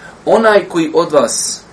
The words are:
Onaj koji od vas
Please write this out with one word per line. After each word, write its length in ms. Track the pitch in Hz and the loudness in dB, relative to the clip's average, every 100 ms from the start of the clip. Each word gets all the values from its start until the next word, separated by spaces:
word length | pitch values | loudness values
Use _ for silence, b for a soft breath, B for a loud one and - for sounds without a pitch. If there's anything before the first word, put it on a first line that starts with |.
| B B | B B
Onaj 400 | - 208 220 202 | 0 2 4 2
koji 260 | - 170 156 | 0 -2 -2
od 180 | 156 170 | -2 0
vas 480 | 147 117 - - - - | 0 0 -2 -8 -10 -16